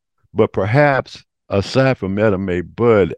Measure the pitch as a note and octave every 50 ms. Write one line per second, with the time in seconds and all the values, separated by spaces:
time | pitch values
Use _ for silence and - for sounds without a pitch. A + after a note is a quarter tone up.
0 | _ _ _ _ _ _ - G#2 A2 - - G#2+ F#2+ G#2+ B2 D3 D3 C#3+ C3+ B2+
1 | - - - - _ _ _ _ _ - - G2 - - - C3 C3 C3+ B2 -
2 | G2+ F#2 G2 G#2 A2 A2 G2 F#2 G2 F#2 F2 F2+ E2+ E2 E2 - A#2 A#2+ A2 G2+
3 | F2+ D#2+ -